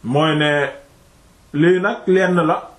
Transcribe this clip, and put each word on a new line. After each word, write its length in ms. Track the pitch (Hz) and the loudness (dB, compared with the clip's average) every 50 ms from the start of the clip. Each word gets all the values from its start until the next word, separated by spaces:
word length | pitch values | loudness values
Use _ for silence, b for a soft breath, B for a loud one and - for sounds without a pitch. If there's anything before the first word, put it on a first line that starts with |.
| - | -8
Mooy 320 | 110 127 147 156 156 156 151 | -2 -2 0 0 0 0 0
ne 280 | 151 151 147 147 139 - - - - _ _ _ _ _ _ _ _ _ _ _ _ _ - | 0 0 0 -2 -2 -4 -8 -14 -20 _ _ _ _ _ _ _ _ _ _ _ _ _ -2
lii 260 | 143 156 170 180 180 | 0 2 2 2 2
nag 160 | 180 202 233 220 - | 0 -4 -6 -6 -2
lenn 300 | - 185 190 190 180 180 175 165 | 0 2 2 2 2 0 0 0
la 240 | 156 185 - - - - | 0 -2 -2 -6 -14 -20